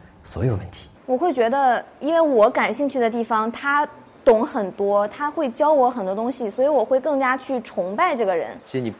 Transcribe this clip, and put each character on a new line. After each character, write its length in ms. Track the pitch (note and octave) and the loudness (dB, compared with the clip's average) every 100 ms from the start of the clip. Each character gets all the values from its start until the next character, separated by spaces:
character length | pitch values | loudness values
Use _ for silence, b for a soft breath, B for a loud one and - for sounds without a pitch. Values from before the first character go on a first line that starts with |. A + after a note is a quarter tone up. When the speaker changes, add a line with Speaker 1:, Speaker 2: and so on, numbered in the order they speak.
| B B | B B
Speaker 1:
所 220 | - - | -16 -4
有 100 | A#2+ G2+ | -2 -2
问 140 | F#2 | -6
题。 160 | - - - - | -16 -20 -14 -4
Speaker 2:
我 100 | B3+ | 0
会 160 | F4+ | 0
觉 160 | B3+ A3+ | 2 2
得， 340 | C4+ C4+ A#3 - - | 2 2 2 -2 -8
因 120 | C#4 | 0
为 80 | E4 | 2
我 300 | D#4+ B3+ G#3+ | 4 6 4
感 220 | C4+ G#3+ | 4 0
兴 140 | A3 C#4+ | 0 -2
趣 140 | C4 | 0
的 80 | A#3 | 0
地 160 | A#3 | 0
方， 260 | A3+ A3 A3 | -2 0 -2
他 380 | A#3 C#4+ C#4+ D4 - - - | -4 -2 0 0 -6 -20 -6
懂 220 | - A3 | 0 0
很 260 | C#4+ C4 G3 | 0 -4 -6
多， 360 | G3 G3+ G3+ G#3 | -2 0 0 -2
他 220 | - D4 | -4 -6
会 180 | D4 C#4 | -4 -4
教 200 | A#3 D4+ | 0 2
我 180 | D4+ B3 | 4 2
很 140 | B3+ | 0
多 100 | F#3+ | -4
东 160 | G3 A#3 | -4 -4
西， 200 | C4+ A3 | -4 -6
所 120 | - | 0
以 60 | C4+ | 2
我 160 | D4 | 2
会 160 | A3 C4 | 2 0
更 180 | C4+ C#4 | 0 0
加 160 | C4 | 0
去 240 | C4 - C4 | -2 -4 -6
崇 340 | A3+ - - G#3 | -6 -6 -4 -2
拜 180 | F4+ | 0
这 120 | C#4 G#3 | 0 0
个 100 | F3 | 0
人。 140 | A#2 G2 - | -4 -8 -8
Speaker 1:
其 120 | C3 | -6
实 60 | |
你 80 | A#2+ | -6